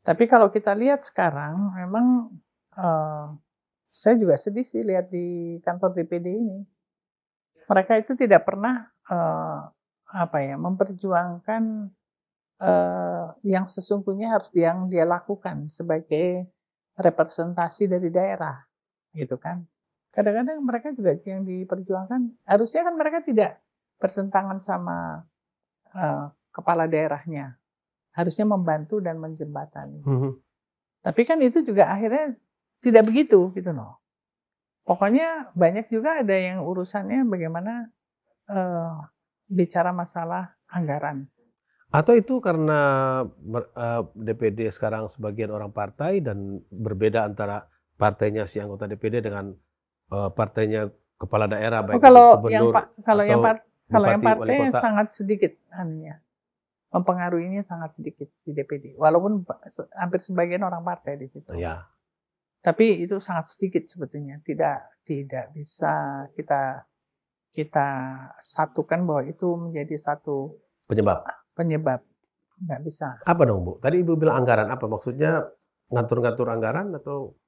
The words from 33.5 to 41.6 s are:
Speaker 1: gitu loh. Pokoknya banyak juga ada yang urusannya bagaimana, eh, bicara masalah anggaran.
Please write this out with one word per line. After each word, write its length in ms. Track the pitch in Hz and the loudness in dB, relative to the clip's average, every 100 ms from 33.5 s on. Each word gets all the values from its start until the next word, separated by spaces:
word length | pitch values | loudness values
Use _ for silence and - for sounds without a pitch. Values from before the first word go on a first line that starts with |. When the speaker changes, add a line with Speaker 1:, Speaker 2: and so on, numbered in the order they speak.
| 190 | -2
Speaker 1:
gitu 120 | 180 | -6
loh. 240 | 147 110 - _ _ _ _ _ _ _ _ - | -6 -8 -16 _ _ _ _ _ _ _ _ -4
Pokoknya 640 | 175 196 254 330 320 240 175 | 0 2 2 0 -4 -8 2
banyak 320 | 170 196 220 | 2 2 -4
juga 300 | 226 269 320 | -2 -2 0
ada 140 | 220 190 | 2 0
yang 260 | 185 185 | 0 -4
urusannya 640 | 151 180 180 208 196 247 254 | -6 -6 -6 -6 -4 -2 0
bagaimana, 640 | 185 160 165 190 233 233 _ _ _ _ _ _ | -2 -4 -6 -8 -10 -12 _ _ _ _ _ _
eh, 440 | 196 185 170 165 156 151 _ _ _ _ | -6 -4 -4 -6 -10 -16 _ _ _ _
bicara 420 | 185 170 180 175 | 0 0 2 0
masalah 640 | 180 175 175 165 180 180 _ _ | -2 -8 -8 -6 -6 -8 _ _
anggaran. 580 | 175 160 143 147 139 139 _ _ _ | -6 -4 -4 -6 -8 -12 _ _ _